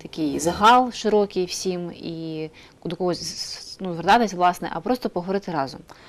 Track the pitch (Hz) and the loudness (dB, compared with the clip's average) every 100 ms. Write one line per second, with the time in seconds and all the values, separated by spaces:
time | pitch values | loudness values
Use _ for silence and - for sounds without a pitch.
0 | - - 147 139 160 170 214 254 247 - | -14 -4 -2 0 0 4 6 8 4 -2
1 | 214 214 202 185 175 - 190 180 170 - | 2 2 2 0 -4 -4 -4 -4 -6 -8
2 | 170 165 160 156 156 - - - 175 180 | -10 -8 -8 -6 -8 -12 -20 -10 -8 -2
3 | 180 156 160 - - - - - 185 170 | -2 -2 -6 -10 -10 -12 -14 -10 -8 -2
4 | 175 233 208 180 180 175 170 165 220 254 | 4 6 4 4 2 2 -6 -6 -2 -2
5 | - 180 180 196 196 156 135 - - - | 0 -4 -2 -2 -2 -2 -2 -6 -18 -20